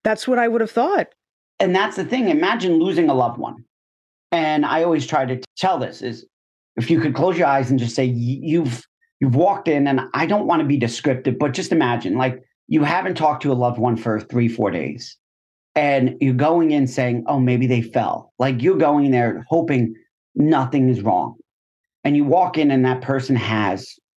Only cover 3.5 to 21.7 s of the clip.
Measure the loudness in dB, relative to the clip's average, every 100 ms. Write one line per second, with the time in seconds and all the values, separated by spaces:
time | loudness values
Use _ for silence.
3.5 | -12 -20 _ _ _ _ _ _ -2 0
4.5 | 0 0 0 0 0 0 0 0 -4 -10
5.5 | -4 -2 -2 -4 -8 -10 -10 -16 _ _
6.5 | _ _ -6 0 0 0 0 0 2 2
7.5 | 2 2 0 0 -2 -2 0 -4 -4 -2
8.5 | -2 -2 -6 -12 _ _ -4 0 2 2
9.5 | 0 0 0 2 0 -2 -4 0 0 0
10.5 | 0 0 0 -2 -2 -2 -2 -2 -2 -2
11.5 | -2 -2 0 0 -2 -2 -2 -2 -4 -14
12.5 | _ -2 0 2 0 -2 -2 -2 0 -2
13.5 | 0 0 0 0 0 -2 -4 -2 0 0
14.5 | 0 -2 -2 -6 -10 -16 -20 _ _ _
15.5 | _ _ -2 0 2 0 0 0 2 2
16.5 | 2 2 2 0 0 -2 -2 -2 0 2
17.5 | 2 2 0 0 -2 -2 -4 -8 -4 -2
18.5 | 0 2 2 4 4 2 2 2 -2 -2
19.5 | 0 2 0 0 -4 _ _ _ 0 2
20.5 | 2 2 2 2 2 0 -2 -2 -10 _
21.5 | _ _